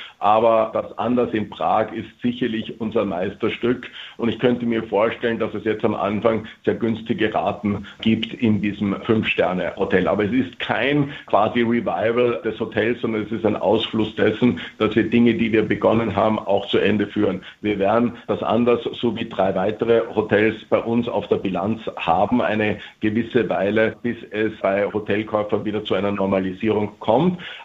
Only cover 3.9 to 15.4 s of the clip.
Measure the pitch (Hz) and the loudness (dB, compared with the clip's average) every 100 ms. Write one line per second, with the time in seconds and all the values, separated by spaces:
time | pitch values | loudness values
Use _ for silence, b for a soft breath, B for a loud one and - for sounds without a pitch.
3.9 | B B B 117 104 123 120 120 113 110 | B B B -4 0 2 2 0 -2 0
4.9 | 101 113 - 120 113 107 104 107 107 107 | 2 2 0 -4 -2 -4 -4 -2 0 0
5.9 | 104 101 104 110 113 110 B - 98 113 | 0 -2 2 2 0 -4 B -2 0 -2
6.9 | 107 - 104 107 85 92 98 104 101 B | -2 -4 -2 0 0 -2 -2 -2 -4 B
7.9 | B 113 110 113 - 117 104 104 95 104 | B 0 0 0 -2 2 2 0 -2 -2
8.9 | 92 - 110 98 - 87 92 87 - 95 | -2 0 0 2 0 0 0 -4 -4 0
9.9 | 95 87 98 104 123 131 - - 107 123 | 2 2 2 2 0 -2 -6 -2 0 2
10.9 | 147 139 B - 107 110 120 117 120 98 | 2 0 B 0 2 2 2 2 2 0
11.9 | 87 107 117 123 117 113 107 107 110 107 | -2 0 2 0 0 -4 -4 -4 0 0
12.9 | 120 117 110 104 113 107 104 90 107 - | 0 -2 -4 -4 0 0 2 2 2 0
13.9 | 113 107 - 107 110 123 - B - 107 | -2 -2 2 0 4 2 0 B -2 2
14.9 | 117 110 120 120 110 | 2 2 4 4 4